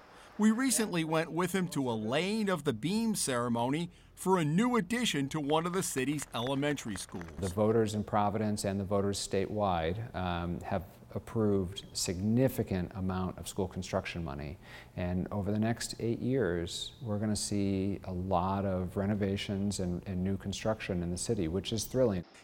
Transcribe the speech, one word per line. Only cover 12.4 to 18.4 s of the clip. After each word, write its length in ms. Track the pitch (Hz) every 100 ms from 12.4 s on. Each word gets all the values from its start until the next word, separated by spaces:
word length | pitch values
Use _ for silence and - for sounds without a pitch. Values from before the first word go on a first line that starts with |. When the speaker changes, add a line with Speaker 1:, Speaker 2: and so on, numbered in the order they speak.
| 131 123 104 92 87
Speaker 2:
amount 440 | 98 95 92 92 -
of 100 | -
school 180 | - 92
construction 560 | 95 - 95 - 87
money. 360 | 78 71 73 98 - - - 95
And 300 | 90 90 -
over 180 | 104 95
the 80 | 107
next 360 | 110 117 - -
eight 220 | 117 113
years, 720 | 120 135 90 87 85 - - -
we're 160 | 113 104
gonna 180 | 110
see 680 | 104 - 104 98 95 98 -
a 80 | 95
lot 540 | 90 95 90